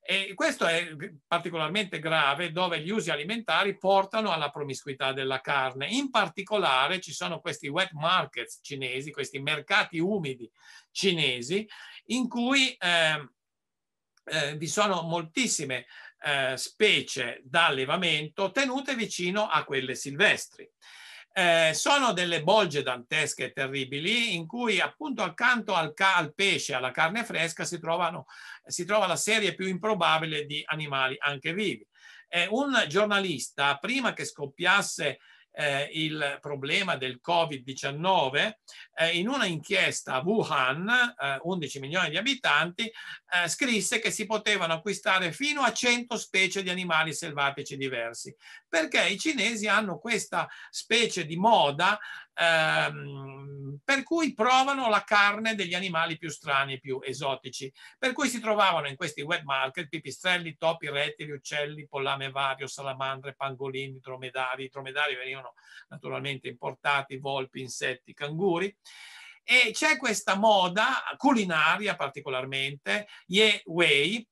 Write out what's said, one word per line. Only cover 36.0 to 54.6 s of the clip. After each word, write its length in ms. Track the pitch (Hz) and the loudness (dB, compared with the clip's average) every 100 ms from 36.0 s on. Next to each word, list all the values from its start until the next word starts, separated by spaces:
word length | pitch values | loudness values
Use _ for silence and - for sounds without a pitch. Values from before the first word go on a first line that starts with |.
| 156 156 143 143 | -2 0 -2 -2
problema 540 | 147 143 139 175 190 | -8 -8 -2 0 0
del 260 | 147 131 127 | -2 -4 -8
covid 440 | - 170 165 143 | 0 2 2 -2
diciannove, 960 | 123 131 143 143 175 185 135 139 196 214 - - - | -10 -8 -6 -2 2 4 4 2 0 -2 -20 -20 -18
eh, 240 | - 165 170 | -2 0 2
in 100 | 196 | 0
una 180 | 277 214 | 0 0
inchiesta 680 | 165 160 185 165 - - | -2 -2 2 2 0 -4
a 60 | 131 | -2
Wuhan, 680 | 156 220 165 151 127 143 190 | 0 0 2 2 2 0 2
eh, 500 | 247 240 - 139 135 | 2 2 0 -4 -2
undici 380 | 160 185 147 143 | -4 -4 -4 -8
milioni 280 | 135 170 175 | -4 -2 0
di 80 | 156 | 0
abitanti, 680 | 226 262 165 147 165 175 | -2 0 2 2 2 -2
eh, 640 | 226 - - - _ 180 175 | -8 -8 -16 -16 _ 0 0
scrisse 500 | 165 269 226 190 233 | 0 2 2 2 0
che 140 | 220 | -2
si 140 | - 202 | -2 -2
potevano 480 | 214 214 202 170 | -2 0 0 2
acquistare 580 | 160 202 190 - 190 180 | -2 -2 -4 2 2 2
fino 300 | 147 285 294 | -2 -2 2
a 100 | 254 | 2
cento 440 | 214 247 240 240 214 | 2 2 2 0 -6
specie 460 | - 190 190 190 | -2 0 2 0
di 80 | 185 | -4
animali 420 | 180 180 160 160 | -4 0 2 2
selvatici 640 | 147 170 143 139 139 139 139 | -2 -6 -2 -2 -2 -10 -6
diversi, 560 | 135 127 117 117 - - - - _ | -4 -4 -6 -8 -14 -16 -20 -20 _
perché 400 | 330 320 285 180 | 0 2 2 2
i 100 | 196 | 2
cinesi 480 | 320 285 202 233 208 | -2 0 0 0 2
hanno 320 | 202 214 160 | 2 2 -6
questa 500 | 226 226 226 180 151 - - | -2 -2 -2 -4 -4 -8 -14
specie 560 | - - 226 226 - 156 | -12 0 2 2 0 -4
di 100 | 165 | 0
moda, 640 | 208 214 147 143 180 214 - - - | 4 6 6 4 2 2 -4 -14 -14
ehm, 1500 | - 165 165 156 156 151 147 143 139 135 135 139 139 139 143 | 0 4 6 4 4 0 -2 -10 -12 -12 -14 -14 -12 -10 -10
per 200 | - 269 | 0 0
cui 300 | 262 339 320 | 2 0 0
provano 540 | - 247 262 | 2 4 6